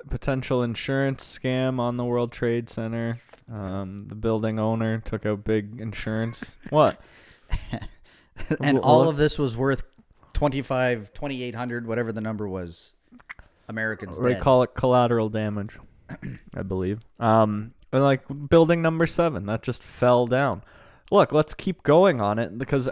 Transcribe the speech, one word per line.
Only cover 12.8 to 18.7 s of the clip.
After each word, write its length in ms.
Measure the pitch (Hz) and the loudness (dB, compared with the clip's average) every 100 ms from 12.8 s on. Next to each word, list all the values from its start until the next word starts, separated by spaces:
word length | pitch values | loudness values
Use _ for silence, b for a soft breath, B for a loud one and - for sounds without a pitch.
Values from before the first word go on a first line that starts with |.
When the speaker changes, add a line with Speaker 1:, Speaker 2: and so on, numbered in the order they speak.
| - _ _ - - - - _ - | -18 _ _ -20 -20 -20 -20 _ -12
Speaker 2:
Americans 500 | 110 110 107 95 78 | -6 -4 -6 -8 -2
Speaker 1:
They 160 | 123 | 0
Speaker 2:
dead. 80 | 123 | 2
Speaker 1:
call 200 | 139 127 | 4 4
it 120 | 120 | 4
collateral 540 | - 127 123 120 117 110 | 0 4 4 4 2 0
damage, 480 | 110 107 104 101 - - _ - - | -2 -2 -4 -8 -12 -20 _ -20 -14
<clears throat> 380 | - - - | -14 -14 -14
I 80 | 90 | -10
believe. 380 | 95 92 92 107 - - | -6 -2 -2 -4 -10 -4
Um, 540 | 117 113 107 104 113 _ - | 2 4 4 0 -8 _ -2
and, 100 | 135 | 2
like, 200 | 139 135 - 139 143 | 4 2 -2 -10 4
building 320 | 165 165 | 6 6